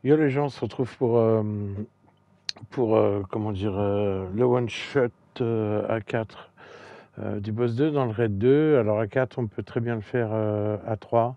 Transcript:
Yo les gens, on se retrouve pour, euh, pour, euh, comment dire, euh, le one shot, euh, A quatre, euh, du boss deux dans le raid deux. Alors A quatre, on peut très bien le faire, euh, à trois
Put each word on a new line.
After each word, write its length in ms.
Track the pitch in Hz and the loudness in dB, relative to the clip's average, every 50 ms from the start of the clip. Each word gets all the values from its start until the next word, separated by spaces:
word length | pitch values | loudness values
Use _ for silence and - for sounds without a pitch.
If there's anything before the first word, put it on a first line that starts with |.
| - | 4
Yo 100 | 131 151 | 4 4
les 140 | 156 156 143 | 4 4 2
gens, 140 | 131 143 147 | 2 0 -2
on 40 | 139 | -2
se 120 | - - | -4 -6
retrouve 360 | - 113 - - 131 110 - - | -8 -6 -2 -4 -4 -4 -2 -2
pour, 200 | 135 117 117 117 | 0 2 4 4
euh, 240 | 113 113 113 110 107 107 104 104 101 101 98 98 107 - _ _ _ _ _ _ _ _ _ _ _ - - - 113 - | 4 4 4 2 0 -2 -4 -4 -6 -6 -6 -8 -10 -12 _ _ _ _ _ _ _ _ _ _ _ -14 -14 -14 -20 -10
pour, 260 | - 139 123 110 110 | -2 -2 2 4 4
euh, 260 | 110 107 104 101 104 98 95 | 4 4 4 2 -2 -4 -4
comment 220 | - 113 107 107 | -4 -4 -4 -4
dire, 260 | 104 92 98 107 95 | -4 -2 -4 -2 0
euh, 480 | 98 104 101 101 101 104 101 95 95 95 90 | 0 0 0 2 0 0 0 -2 -2 -4 -6
le 120 | 92 107 123 | -2 0 2
one 240 | 123 123 127 123 107 | 2 2 2 0 -2
shot, 400 | - - - - - 143 123 120 - _ _ _ _ - | -6 -8 -12 -2 0 0 0 0 -2 _ _ _ _ -4
euh, 440 | 127 113 113 110 107 104 104 104 - - | -2 0 0 0 0 0 -2 -2 -2 -2
A 120 | 110 113 | -2 -4
quatre, 520 | 104 - - 117 110 107 - - - - _ _ - - - - - - - - - _ _ 104 | -4 -4 -4 -4 -4 -4 -10 -20 -20 -20 _ _ -20 -20 -20 -20 -20 -20 -20 -20 -20 _ _ -10
euh, 220 | 104 101 101 104 | -8 -6 -6 -6
du 100 | 98 107 | -4 -6
boss 240 | 107 113 123 120 113 | -2 -2 -2 -2 0
deux 160 | 117 147 160 | 0 0 0
dans 140 | 147 143 131 | 0 0 -2
le 80 | 117 | -2
raid 260 | 107 101 120 110 101 98 | 0 0 0 0 0 2
deux. 400 | 110 127 139 147 156 156 151 127 | 4 6 6 6 6 4 4 4
Alors 220 | 110 104 107 107 | 4 2 2 0
A 80 | 113 107 | 0 0
quatre, 280 | - 131 131 - - - | 0 -2 -2 -2 -2 -6
on 80 | 120 107 | -6 -6
peut 160 | - - 107 | -6 -10 -12
très 160 | - - 123 | -6 -4 -4
bien 160 | 117 120 120 | -2 -2 -4
le 60 | 110 | -6
faire, 260 | 101 - - 123 117 107 | -6 -2 -2 -2 0 0
euh, 460 | 110 110 107 107 104 107 104 107 107 104 - | 0 0 0 0 0 0 0 -2 -2 -4 -4
à 100 | 117 113 | -6 -6
trois 380 | 104 - - - 117 113 123 131 | -6 -4 0 2 2 2 2 -2